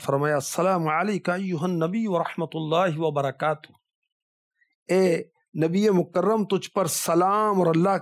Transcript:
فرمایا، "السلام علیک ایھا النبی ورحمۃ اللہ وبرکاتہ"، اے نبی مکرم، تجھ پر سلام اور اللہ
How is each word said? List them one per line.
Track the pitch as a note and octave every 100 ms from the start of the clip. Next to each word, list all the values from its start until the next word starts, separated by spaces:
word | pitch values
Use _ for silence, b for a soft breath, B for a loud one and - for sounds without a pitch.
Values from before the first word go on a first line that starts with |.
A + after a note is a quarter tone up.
فرمایا، | - C#3 D3 D3
"السلام | - - F3+ F3+ D#3+
علیک | D#3 G3+ G3 -
ایھا | F3+ G3 E3
النبی | F3+ F3 E3 A3 A3
ورحمۃ | E3+ E3 - D#3+
اللہ | D#3+ D#3 E3 F#3+ D#3
وبرکاتہ"، | D#3+ C#3+ C#3 - D3+ D#3 - - _ _ _ _ _ _ _ _ _ _ -
اے | F#3 F#3 E3 - _ _ D3+
نبی | D#3+ F#3 G#3+
مکرم، | F#3 E3+ F3+ F#3+ A3 G3
تجھ | F#3+ -
پر | G3+ E3+
سلام | - - E3 F#3 G#3 G#3+ G3
اور | E3+
اللہ | E3 F#3+ G3